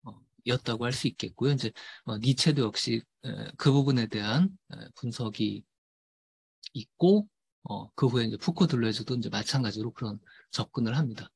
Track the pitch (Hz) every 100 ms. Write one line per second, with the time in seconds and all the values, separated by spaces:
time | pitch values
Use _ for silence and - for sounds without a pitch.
0 | - - _ _ - 123 - 113 120 131
1 | 127 - - - 131 139 117 - - -
2 | - 107 120 131 165 147 113 - - 113
3 | - _ 131 - - - 147 139 135 127
4 | 110 110 104 127 190 190 _ - - -
5 | 123 113 113 107 107 101 - _ _ _
6 | _ _ _ _ _ _ - 127 107 _
7 | 170 208 208 _ _ _ - 104 110 -
8 | 135 127 113 113 - 170 170 123 110 107
9 | 110 123 107 104 107 139 117 104 113 -
10 | 113 104 _ - _ - - - 113 127
11 | 139 110 -